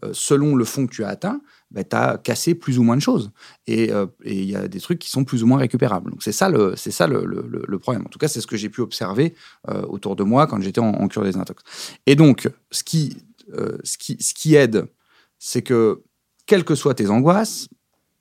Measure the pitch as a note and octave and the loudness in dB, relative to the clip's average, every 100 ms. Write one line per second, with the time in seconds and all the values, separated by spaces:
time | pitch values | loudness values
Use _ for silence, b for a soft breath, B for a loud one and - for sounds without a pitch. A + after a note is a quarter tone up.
0 | G2+ F#2+ - C#3+ D3+ C3+ A2+ - B2+ - | -10 -6 0 2 4 2 0 -2 -4 -4
1 | G2+ G2+ F#3+ C#4+ b b b G#2 - A2+ | -8 -4 -6 -6 b b b -10 -4 0
2 | B2+ - - A2+ E3 E3+ - B2 A#2 B2+ | 0 0 -4 -2 0 -2 0 2 4 4
3 | F#3+ G#3+ G#2 - b b - A2 A2 G#2+ | 2 0 -2 -12 b b -4 0 0 0
4 | F#2+ _ - G2 F#2+ G2 G2 F#2 - F3 | -2 _ -8 -6 -4 -4 -6 -8 -6 -6
5 | - - C3 B2 A#2 C3+ B2+ B2 B2+ F#2 | -4 -4 -2 2 4 4 2 0 0 0
6 | - - A2 G2+ G3 C3 G2 F#2 - - | -6 -8 -6 0 2 4 2 0 -6 0
7 | - F#2+ F#2 F#2 - - - F#2+ - G2 | 2 0 -2 -6 -8 -8 -6 -6 -4 -4
8 | F#2 - D3+ A#2+ - A2 G#2 - A2 - | -6 -4 -4 -4 -6 -6 -6 -6 -6 -6
9 | F#2 G#2 E3 - b b - G2+ - G2+ | -4 0 0 -2 b b -10 -8 -6 -6
10 | G2+ G2 G2+ B2+ D#3 G#2+ F#2+ G#2+ A2+ G2+ | -6 -2 2 2 2 0 -4 0 0 0
11 | G2+ G#2+ G2 F#2 - - - B B B | -2 -2 -2 -2 -6 -12 -18 B B B
12 | - C#3+ D#3 - - - _ - - D#3+ | 4 8 8 6 0 -8 _ -10 -4 -2
13 | D3 - G#3+ _ G#3 - - - - - | -2 -6 _ _ -14 -8 -6 -6 -10 -10
14 | - - - - D#3 D3 B2 G#2+ - _ | -10 -8 -6 -2 4 6 6 2 -2 _
15 | _ _ _ _ - B2 - A#2+ A2 F2 | _ _ _ _ -6 -4 0 2 4 0
16 | _ _ _ _ - G3 - - C#3+ B2 | _ _ _ _ 2 2 2 0 0 0
17 | G2+ A2 D3 G3 A3 - - _ _ _ | 2 2 4 2 0 -6 -14 _ _ _
18 | _ _ | _ _